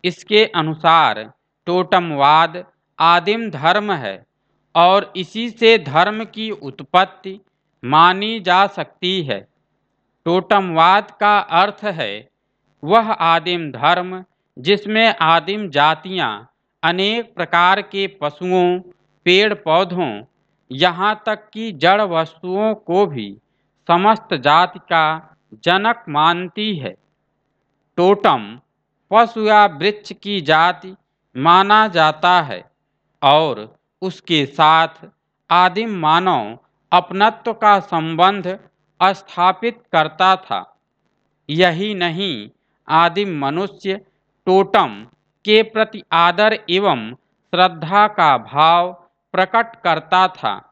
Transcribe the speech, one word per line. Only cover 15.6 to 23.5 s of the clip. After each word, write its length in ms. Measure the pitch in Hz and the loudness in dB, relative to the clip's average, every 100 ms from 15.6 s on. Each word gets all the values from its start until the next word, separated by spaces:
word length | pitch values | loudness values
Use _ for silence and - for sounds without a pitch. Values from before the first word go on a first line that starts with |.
| 196 | -4
जातियां 600 | 143 151 160 185 185 127 104 120 _ _ _ | 0 0 0 -6 -6 -6 -6 -16 _ _ _
अनेक 520 | 165 175 202 226 226 | -4 -2 -2 -4 -8
प्रकार 460 | - 165 170 175 196 | -10 -2 2 2 2
के 240 | 196 196 196 - | -2 -8 -8 -6
पशुओं, 580 | 147 - 180 180 180 180 185 _ _ _ 175 | -8 -6 -2 0 0 -2 -8 _ _ _ 2
पेड़ 280 | 185 214 202 | 2 2 -2
पौधों, 680 | 165 165 190 175 156 104 117 _ _ _ _ | 0 0 0 -4 -6 -8 -16 _ _ _ _
यहाँ 520 | 131 180 170 202 214 - | -2 -2 0 -4 -4 -6
तक 220 | 185 _ | -8 _
कि 200 | 214 226 | -12 -12
जड़ 260 | 156 165 202 | -2 2 2
वस्तुओं 720 | 208 165 160 _ 180 185 220 214 | 0 -2 -4 _ -8 -4 -4 -4
को 280 | - 180 196 | -4 -2 -2
भी 240 | 135 101 98 _ | -4 -12 -14 _